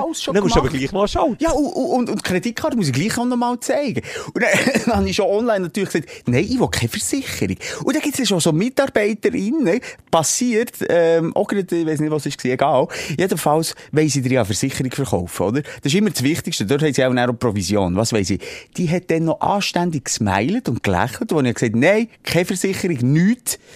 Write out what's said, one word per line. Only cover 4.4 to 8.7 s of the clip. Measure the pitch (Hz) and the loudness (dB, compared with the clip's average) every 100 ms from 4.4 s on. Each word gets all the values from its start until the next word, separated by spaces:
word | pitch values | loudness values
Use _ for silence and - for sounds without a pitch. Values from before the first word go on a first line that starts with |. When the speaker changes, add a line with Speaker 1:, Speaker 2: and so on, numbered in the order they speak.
Speaker 1:
dann, | 233 - - | 2 2 2
<laughs> | 254 - | 0 0
dann | 208 | 0
habe | 196 | 0
ich | 185 | 0
schon | 190 | 0
online | 202 240 208 | 2 0 0
natürlich | 180 220 185 | -2 -4 -2
gesagt, | 180 - - - | -2 -4 -10 0
«Nein, | 123 190 | 0 2
ich | 247 | 2
will | 156 | 0
keine | - 120 | 0 -2
Versicherung.» | 214 - 277 269 - - 185 - - | -4 -4 -4 -4 -4 -4 -4 -8 -6
Und | 165 302 | -2 0
dann | |
gibt's | 302 262 | -2 -2
ja | 226 | 0
schon | 185 | 2
so | 170 | 2
Mitarbeiterinnen, | 156 233 | 2 0